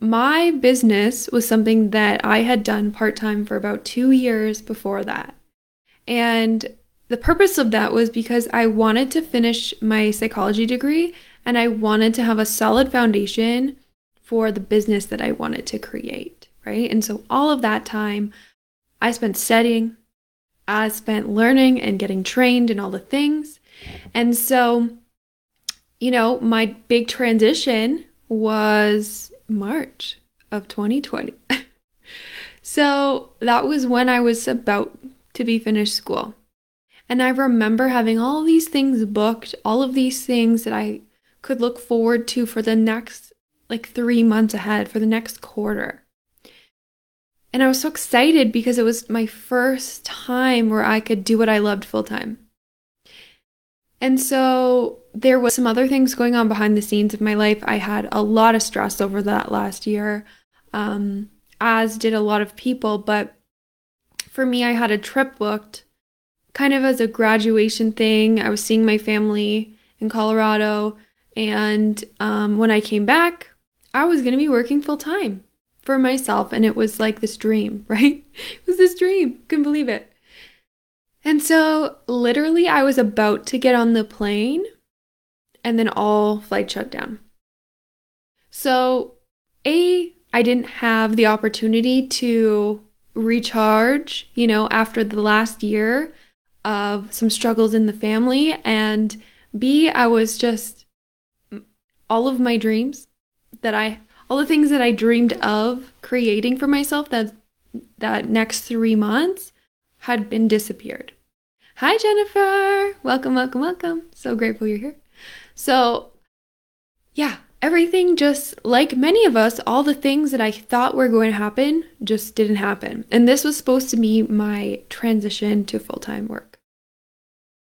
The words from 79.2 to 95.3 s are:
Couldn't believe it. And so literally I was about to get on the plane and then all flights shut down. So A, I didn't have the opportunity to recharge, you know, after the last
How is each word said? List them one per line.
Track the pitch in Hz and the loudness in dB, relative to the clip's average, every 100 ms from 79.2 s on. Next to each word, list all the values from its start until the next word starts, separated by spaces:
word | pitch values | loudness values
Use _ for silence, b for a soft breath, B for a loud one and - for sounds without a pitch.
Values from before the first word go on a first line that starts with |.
| 269 - - | 0 -4 -4
Couldn't | 311 | -2
believe | 294 302 247 | 0 -2 -2
it. | 208 - _ b b b b b _ _ _ _ _ | -6 -8 _ b b b b b _ _ _ _ _
And | 302 302 | 0 0
so | 302 320 311 311 294 - - | 4 4 4 2 -2 -6 -4
literally | 247 240 262 311 330 349 | 0 2 2 2 2 4
I | 302 | 4
was | 277 254 | 4 2
about | 214 214 208 208 - | 0 2 0 0 -4
to | 254 | 0
get | 254 247 | 2 4
on | 233 | 4
the | 226 | 2
plane | 214 - 208 208 233 320 440 - _ _ _ _ _ _ _ _ | -2 -4 -4 -2 -2 -4 -6 -12 _ _ _ _ _ _ _ _
and | 233 226 | -2 0
then | 226 | 0
all | - 208 214 208 214 | 0 0 2 2 -2
flights | - 196 196 | -4 -4 -4
shut | 196 262 | -6 -8
down. | - - 214 _ _ _ _ _ _ _ _ _ _ _ _ _ | -10 -10 -12 _ _ _ _ _ _ _ _ _ _ _ _ _
So | - 277 254 254 254 - _ _ _ _ _ 285 | -6 0 2 2 0 -4 _ _ _ _ _ 0
A, | 330 349 359 349 - _ | 2 2 0 -2 -10 _
I | 226 | 0
didn't | 240 247 226 | 2 0 -4
have | - 233 226 220 220 | -4 0 0 2 2
the | 214 | 2
opportunity | 214 214 - 220 226 247 262 262 | 2 -2 -2 0 2 2 0 0
to | - 247 226 220 208 208 208 _ _ _ | -2 0 2 2 2 0 -4 _ _ _
recharge, | 226 226 233 233 226 214 214 240 285 330 - - | -4 0 0 -2 0 2 4 2 0 -4 -12 -8
you | - 233 | -2 2
know, | 214 214 | 2 0
after | 220 220 233 | 0 -2 -2
the | 208 214 | -4 -2
last | 214 | 2